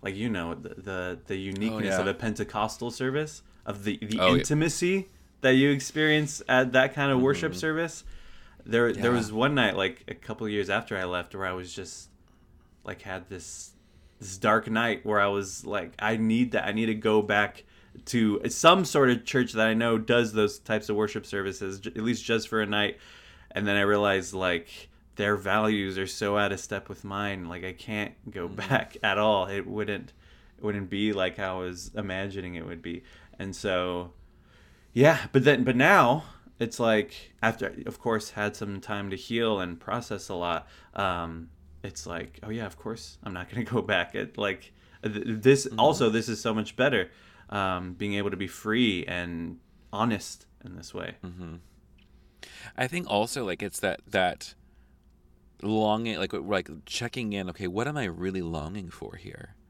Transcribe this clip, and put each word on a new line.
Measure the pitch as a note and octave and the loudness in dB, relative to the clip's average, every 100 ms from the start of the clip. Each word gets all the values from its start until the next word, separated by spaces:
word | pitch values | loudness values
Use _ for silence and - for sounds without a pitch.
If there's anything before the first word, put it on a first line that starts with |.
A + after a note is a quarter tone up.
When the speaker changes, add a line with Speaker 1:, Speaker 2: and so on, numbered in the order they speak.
Speaker 1:
like, | G2 G2 | -6 -4
you | A#2 | -2
know, | G2+ E2 | -2 -4
the, | E2 - | -6 -10
the, | - F#2+ F#2 F2+ F2 - | -12 -8 -6 -4 -8 -6
the | F#2+ | -6
uniqueness | G2 F#2+ A2 A2 G#2 | -4 -4 -2 -2 0
Speaker 2:
Oh, | F#2+ | 0
yeah. | |
Speaker 1:
of | F#2 | 0
a | |
Pentecostal | G2 A2+ G#2 G2+ G#2+ G#2+ - A#2+ | -2 -4 -4 -4 -2 -4 -4 -8
service, | A#2 B2+ C3+ D3+ - - - | -4 -4 -2 -4 -10 -20 -20
of | - G2+ | -10 -6
the, | G2+ G2+ | -4 -4
the | G#2 A2 | -4 2
Speaker 2:
Oh, | F#2 | 6
yeah. | F2 | 6
Speaker 1:
intimacy | - D3+ D#3+ - F3 F#3+ F#3 - - _ | 4 2 2 2 0 0 -2 -14 -20 _
that | C3 | 6
you | C3 C#3 | 6 6
experience | C#3+ C3+ D3+ D#3 D3+ D3 - - | 4 0 0 4 4 2 -4 2
at | B2+ B2+ | 4 6
that | B2+ C3+ | 4 4
kind | D3 C#3 | 2 2
of | C3 | 4
worship | C3 C#3 D#3+ | 4 2 0
Speaker 2:
Mm-hmm. | E3+ | -2
Speaker 1:
service. | D#3+ D#3 E3 - - - - - - - - | -2 -2 -2 -6 -14 -16 -16 -20 -20 -20 -2
There, | A#2 A#2+ | 2 4
there | G#2 A#2 | 4 2
Speaker 2:
Yeah. | A#2+ | 2
Speaker 1:
was | A2 | 0
one | G#2+ C3+ | 2 2
night, | C#3+ A2 F#2 | 4 2 2
like, | F#2+ F2 - | 0 -2 -12
a | |
couple | - - A2 A2 | -14 -10 -8 -2
of | |
years | G#2 F#2+ | -2 0
after | G2+ A#2 G2+ | -2 -2 -4
I | |
left | F2+ F2+ F2 | -2 -4 -6
where | G2 F#2+ | -6 -6
I | |
was | F#2 F2+ | -6 -8
just, | F#2 F#2+ - - _ _ _ _ - _ _ | -12 -12 -14 -18 _ _ _ _ -20 _ _
like, | - F#2 | -14 -12
had | G2+ F#2 F2 | -10 -10 -10
this, | F#2+ - - - _ _ _ - _ | -14 -12 -16 -16 _ _ _ -20 _
this | G2 F#2+ | -14 0
dark | A2+ A2 A2 | 4 4 4
night | A2 A#2 G#2 | 0 0 0
where | G#2+ G#2 | 0 2
I | G2+ | 4
was | G2+ G2 - - | 2 -4 -10 -6
like, | G2+ F2 - | -6 -6 -4
"I | G#2+ A2 | 0 2
need | A2 A2+ B2 | 4 4 4
that. | A2 - | 2 0
I | |
need | G#2 A2+ | 0 0
to | |
go | A2 A2 G#2+ | 2 6 6
back | G#2 G2+ G#2 - - - - - - | 6 2 2 -2 -20 -20 -20 -20 -2
to | B2 A2 G2+ - | 2 4 4 0
some | - E3 F#3 | 6 8 8
sort | F3+ D3+ C3+ | 6 6 6
of | A#2+ | 4
church | - C3+ B2 | 2 0 0
that | A2+ A2 | 2 2
I | |
know | A2 A#2 A2+ | 4 2 2
does | G#2+ A#2+ A#2 | 4 4 4
those | G#2+ G#2 - | 2 2 0
types | - A2 - | -4 -4 0
of | G#2+ | 0
worship | G#2+ G#2+ G2+ | 0 -2 -6
services, | G2+ G2 F2+ G2 G2 | -4 -4 -4 -8 -8
j-, | G#2 | -8
at | - | -4
least | A2 A#2+ | -2 -2
just | - A2+ G#2+ | 0 -2 0
for | A2 | -2
a | G#2+ | 0
night." | G#2 G#2 - - - - - - | 0 0 -2 -14 -20 -20 -20 -8
And | - G2+ | -4 0
then | G2+ | 2
I | |
realized, | G2+ G#2 G#2 F#2+ E2 | 4 4 4 2 0
like, | F#2+ F#2 E2+ - - - _ _ - | -2 0 0 -4 -18 -20 _ _ -2
their | G#2 G#2 | 0 0
values | F#2+ G2+ G#2+ G#2+ G2 F#2+ | 2 2 4 2 0 -4
are | F#2+ | -6
so | - G#2 G#2 | -2 0 2
out | G2+ | 2
of | F#2+ | -2
step | - G2 - | -6 -8 -8
with | G2+ | -14
mine. | G2+ G2 G#2 G2 F2 | -8 -6 -4 -6 -8
Like, | F2 | -8
I | F#2 | -10
can't | F2 - G#2+ G#2 - - | -12 -8 -6 -6 -8 -14
go | G2+ F2 | -8 -8
Speaker 2:
Mm-hmm. | F#2 - | -8 -2
Speaker 1:
back | C3 - - | 0 -2 -4
at | A2 G2 | -2 2
all. | G#2+ G#2 F#2 | 4 4 2
It | G2 F#2+ | -4 -6
wouldn't, | G#2 G#2 G2+ - - - - - - | -6 -4 -6 -8 -20 -20 -20 -20 -8
it | |
wouldn't | G#2 G2+ F#2+ | -4 -4 -4
be | G2+ G#2+ | -2 0
like | G2 F#2 F2 | 2 -2 -2
I | G2 | -6
was | F#2 F2+ F2+ F#2+ | -4 -6 -8 -10
imagining | A2 G2+ F#2 G2 G2 F#2 | -8 -6 -4 -6 -6 -8
it | F2 E2+ | -8 -10
would | E2+ | -10
be. | E2+ E2+ - - - - | -10 -12 -12 -20 -20 -12
And | F#2+ | -10
so, | F2+ G#2 F#2 F2+ F2 F2 - - - _ - - - _ | -6 -2 0 0 -2 -6 -14 -20 -20 _ -20 -20 -20 _
yeah, | A#2 C#3+ E3 - | 4 6 6 2
but | C3+ | 4
then, | B2+ C3+ | 6 4
but | B2 B2 | 4 4
now | D3 G3 B2+ D3 - - - _ | 6 8 6 4 -2 -20 -20 _
it's | A#2 - | -6 0
like, | A#2 A2 G#2 - - _ | 4 4 2 -6 -20 _
after, | A2+ A2 - - - | 0 0 -6 -6 -12
of | - | -6
course, | B2 A2 - | -2 -2 -4
had | - G#2 G2+ | -4 -4 -4
some | G#2 G2 | -8 -8
time | - G2+ G2+ | -8 -8 -6
to | F#2+ | -8
heal | - A#2 A2+ G#2 | -4 -2 0 0
and | F2+ E2 | -2 -8
process | - A2+ A#2+ G2+ - | -6 -6 -6 -10 -8
a | |
lot, | F#2 F2 E2 - - - | -4 -2 -4 -6 -20 -14
um, | - G2 F2 E2+ E2 E2 - - - | -2 -2 0 -4 -8 -14 -18 -20 -14
it's | G2+ - - | -14 -12 -10
like, | E2+ - - | -10 -10 -14
"Oh | G2+ | -10
yeah, | A2+ | -8
of | G#2+ - | -8 -10
course, | - A#2 - - | -10 -10 -12 -16
I'm | G2+ | -12
not | F2+ F2+ | -10 -8
gonna | B2+ | -6
<laughs> | A2 A#2+ | -2 -2
go | |
back." | F#2 F#2+ F2 | 2 0 0
It, | G#2 G2+ - | -4 -6 -4
like, | G#2 F#2+ - - - - | -4 -4 -10 -20 -20 -8
th-, | A2 G#2 A2+ | -6 -4 -4
this, | A2 A#2 C#3 - | 2 6 6 4
Speaker 2:
Mm-hmm. | A2 | 4
Speaker 1:
also, | B2+ D3+ A#2+ | 4 6 4
this | A2 A2 | 2 -2
is | G#2+ | -4
so | A#2 | -2
much | A2 G2+ - | -2 -2 0
better, | C3+ B2 F2+ - - - - | 2 2 -2 -8 -20 -20 -8
um, | G#2 F#2+ F2+ F2+ | -2 -2 -2 -6
being | F2 G#2 | -6 -4
able | G2+ G2+ | -2 -2
to | F#2+ | -4
be | F#2+ | -8
free | - G#2+ A2 A#2+ F2+ F2 | -6 -2 2 4 2 -4
and | F2 F2 E2+ E2+ E2+ _ _ - | -6 -6 -6 -8 -10 _ _ -12
honest | G2+ A#2 G#2 - - - _ | -2 0 0 -6 -16 -20 _
in | - F2+ | -18 -16
this | E2+ | -12
way. | - F2 F2+ | -10 -10 -10
Speaker 2:
Mm-hmm. | F#2 F2 E2+ E2 - _ _ - _ - - _ - - - - | -14 -12 -14 -14 -18 _ _ -20 _ -20 -20 _ -20 -20 -16 -6
I | B2+ | -4
think | F3 F3+ | -4 0
also, | G2+ A2+ - | 2 2 -2
like, | A2 F2 | -4 -2
it's | G2+ - | -4 -2
that, | G2 - - | -2 -2 -2
that | G2+ F#2 - - - - - - _ _ _ _ _ _ _ | 2 2 0 -12 -18 -20 -20 -20 _ _ _ _ _ _ _
longing, | G2+ A2 G#2+ G#2+ A#2 F#2+ | 0 2 4 2 0 -2
like, | F#2 | -2
like, | G2+ D#2 G2 F2 D#2+ - | -4 -2 -2 -2 -12 -10
checking | - A#2+ C3 A2+ | -8 -6 -6 -4
in, | G2+ F#2 | -4 -4
"Okay, | E2+ F#2 | -4 -4
what | F#2 B2 | -2 -2
am | D3+ | -2
I | |
really | G#2+ E2+ F2+ F#2+ | -4 -2 -4 -2
longing | E2+ E2 D2+ G2+ F2 | -4 -4 -6 -10 -12
for | - - - | -12 -14 -14
here?" | F#2 - - - | -16 -16 -18 -20